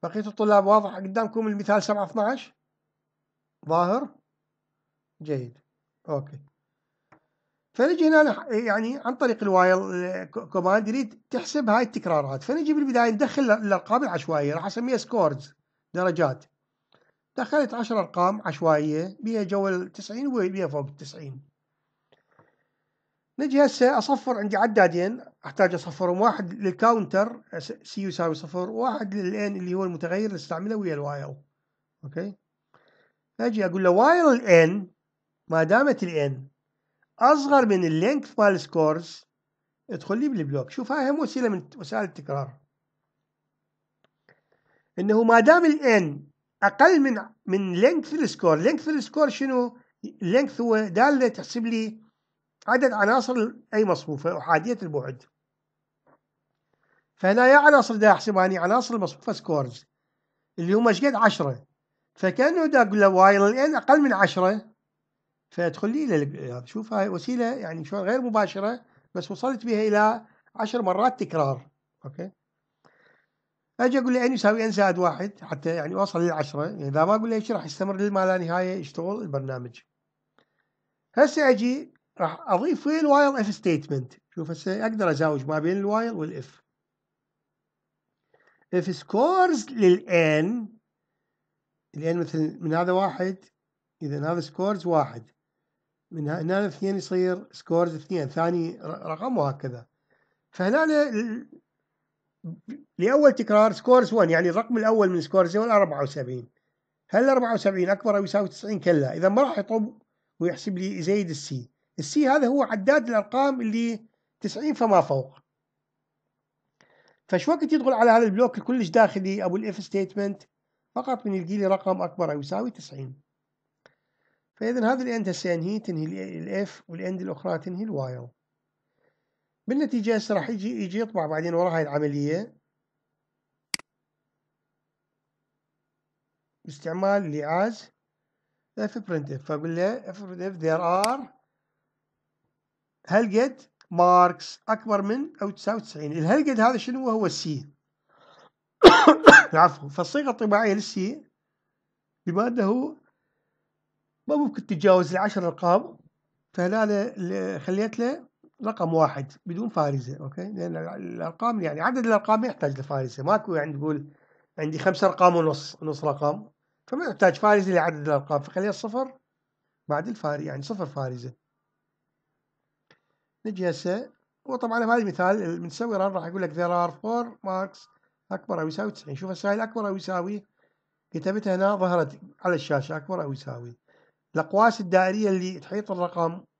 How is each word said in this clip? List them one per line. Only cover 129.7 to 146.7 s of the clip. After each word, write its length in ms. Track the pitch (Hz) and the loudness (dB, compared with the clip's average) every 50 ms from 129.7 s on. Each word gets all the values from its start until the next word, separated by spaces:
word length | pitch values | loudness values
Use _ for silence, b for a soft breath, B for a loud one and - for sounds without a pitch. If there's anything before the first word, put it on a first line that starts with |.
| 247 277 302 - - 240 202 226 226 | -2 -2 -2 0 -2 -2 0 0 0
هسه 180 | 214 214 - 214 | -2 0 -2 -2
راح 160 | 190 147 - | -2 -2 -4
يجي، 340 | 233 202 190 220 247 220 202 | -8 -6 -6 -6 -6 -6 -8
يجي 140 | 185 175 214 | -6 -4 -6
يطبع 280 | 233 220 220 196 160 | -6 -4 -4 -6 -4
بعدين 280 | 151 156 156 160 170 165 | -4 -4 -4 -4 -2 -2
ورا 220 | 165 175 185 165 | 0 0 0 0
هاي 60 | 165 156 | -2 -2
العملية 760 | 147 139 151 151 147 143 143 143 147 156 175 214 247 _ _ _ _ _ _ _ _ _ _ _ _ _ _ _ _ _ _ _ _ _ _ _ _ - - - _ _ _ _ _ _ _ _ _ _ _ _ _ _ _ _ _ _ _ _ _ _ _ _ _ _ _ _ _ _ _ _ _ _ _ _ _ _ _ _ _ _ _ _ _ _ _ _ _ _ _ _ _ _ _ - | -2 -2 -2 -2 -2 -2 -2 -2 -2 -2 -4 -6 -8 _ _ _ _ _ _ _ _ _ _ _ _ _ _ _ _ _ _ _ _ _ _ _ _ -14 -14 -14 _ _ _ _ _ _ _ _ _ _ _ _ _ _ _ _ _ _ _ _ _ _ _ _ _ _ _ _ _ _ _ _ _ _ _ _ _ _ _ _ _ _ _ _ _ _ _ _ _ _ _ _ _ _ _ -6
باستعمال 720 | - 139 - - 170 165 180 190 196 202 202 196 160 147 | -6 -6 -6 -6 -6 -2 0 2 2 2 2 0 0 -4
لعاز 560 | 151 147 147 160 175 196 233 226 - - _ _ _ _ _ _ _ _ _ _ _ _ _ _ _ _ _ _ - | -4 -4 -2 0 0 0 0 -2 -8 -16 _ _ _ _ _ _ _ _ _ _ _ _ _ _ _ _ _ _ -6
اف 200 | 214 208 - 240 | -6 -6 -6 -8
برنت 320 | 202 - 175 156 143 139 | -8 -6 -6 -6 -4 -6
اف. 120 | 143 135 143 | -10 -12 -8
فاقول 340 | - 156 147 151 165 165 | -8 -8 -6 -6 -6 -4
له 340 | 170 180 196 226 254 214 - | -2 -2 -2 -2 -4 -10 -14
اف 120 | 185 190 208 | -16 -16 -14
برنت 180 | 190 185 175 | -16 -12 -10
اف 200 | 180 196 190 175 | -10 -10 -10 -4
there 460 | 156 160 160 165 180 170 180 185 202 | -2 -2 -2 0 0 0 0 2 0
are 280 | 220 254 277 254 - _ _ _ _ _ _ _ _ _ _ _ _ _ _ _ _ _ _ _ _ _ _ _ _ _ _ _ _ _ _ _ _ _ _ _ | 0 -2 -4 -8 -16 _ _ _ _ _ _ _ _ _ _ _ _ _ _ _ _ _ _ _ _ _ _ _ _ _ _ _ _ _ _ _ _ _ _ _
هل 340 | - 170 208 247 214 190 220 | 0 2 2 2 2 0 0
قد 220 | 247 277 262 - - _ _ _ _ _ | 0 0 -4 -10 -20 _ _ _ _ _
ماركس 680 | 185 170 175 180 180 180 180 175 175 - - - - _ _ - | 2 4 6 6 8 8 6 6 2 -4 -14 -18 -18 _ _ -6
اكبر 340 | 220 214 - 220 208 202 196 | -6 -4 -2 -2 -2 -2 0
من 380 | 196 220 262 285 320 - - 202 | -2 -4 -4 -6 -10 -8 -8 -8
او 80 | 202 | -8
تساوي 300 | 196 - - 208 214 226 | -8 -8 -6 -6 -6 -6
تسعين. 320 | - - - 151 151 147 151 | -8 -12 -14 -10 -10 -8 -4
الهل 380 | 165 156 165 214 302 294 285 | -2 0 2 2 2 2 0
قد 100 | 269 220 | 0 2
هذا 160 | 220 233 | 2 2